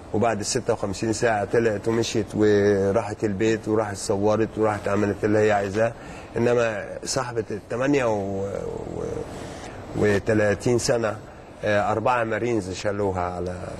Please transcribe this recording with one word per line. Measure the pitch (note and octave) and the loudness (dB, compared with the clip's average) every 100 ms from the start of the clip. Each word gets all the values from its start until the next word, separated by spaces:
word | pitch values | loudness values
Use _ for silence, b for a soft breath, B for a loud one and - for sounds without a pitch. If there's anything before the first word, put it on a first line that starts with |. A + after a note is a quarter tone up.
| - | -4
وبعد | G#2+ A#2 G#2 | 0 0 0
الستة | G#2 B2 A2+ | -2 -4 -2
وخمسين | A2 G2+ F#2 A2+ | -2 -2 -2 -2
ساعه | G#2+ A#2+ G#2 | 0 2 2
طلعت | G2 B2 A2+ G2+ A2+ | 2 2 2 0 0
ومشيت | A2+ A2+ A2+ G2 | 0 0 0 -2
وراحت | G#2 G#2+ G#2 G2+ G2 G2 G#2 G#2 G#2+ | 2 6 6 6 4 4 2 0 -2
البيت | G#2+ G2 A2 A2 G#2+ | -2 0 0 0 0
وراحت | G#2+ G#2 G2+ | 0 0 -4
صورت | - G2+ G#2 G#2+ G#2+ G#2+ | -2 2 2 2 2 2
وراحت | A2 G#2 G2+ | 2 2 0
عملت | G2+ G2+ G2+ | 0 0 0
اللي | G#2+ G#2+ | 2 4
هي | G#2+ | 4
عايزاه. | G#2 G2+ G2+ A2+ - B B B - | 4 0 0 0 -2 B B B 0
انما | A#2+ A#2+ A#2 G#2 - - | 2 4 2 -2 -8 -10
صاحبه | G#2+ C3+ B2 A#2 G2+ | -6 -4 -4 -4 -4
التمانية | G#2 - A#2 C3+ C#3+ | -8 -6 -2 2 2
و | A#2+ | 2
و، | G#2 G2 G2 G2 G1+ G1+ G1+ G1+ G1+ | 0 -2 -4 -4 -6 -6 -8 -8 -6
و، | G1+ G1+ - - - B B B - G#2 | -6 -6 -8 -10 -12 B B B -8 0
وتلاتين | G#2 G2+ - G#2+ G#2+ G2 B2+ A#2+ | 2 2 2 2 4 2 2 2
سنه، | - A#2+ A2 G#2 - - - - | 2 0 0 -4 -12 -18 -18 -6
آه، | G#2 G#2 G2+ | 0 2 2
أربعة | G#2+ A#2+ B2 | 0 2 0
مارينز | A2+ G#2+ A#2+ A2+ F#2 | 0 -2 0 0 -2
شالوها | F2+ G#2 G2+ G2 F#2 | -4 -4 0 0 0
على | F2+ F2+ F2+ F2 F2+ | -4 -4 -6 -8 -10